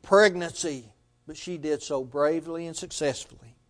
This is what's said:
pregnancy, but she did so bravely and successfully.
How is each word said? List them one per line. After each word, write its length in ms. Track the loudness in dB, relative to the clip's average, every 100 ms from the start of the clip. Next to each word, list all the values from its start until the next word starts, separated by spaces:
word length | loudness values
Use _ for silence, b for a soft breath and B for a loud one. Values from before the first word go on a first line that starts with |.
pregnancy, 880 | 6 8 8 4 -6 -6 -6 -6 -12 _ _ _
but 100 | -18
she 220 | -14 -10 -6
did 240 | -2 -4
so 220 | -2 -4
bravely 640 | -2 2 2 2 -2 -8 -8
and 100 | -10
successfully. 800 | -10 -2 -2 -2 -12 -20 -20 _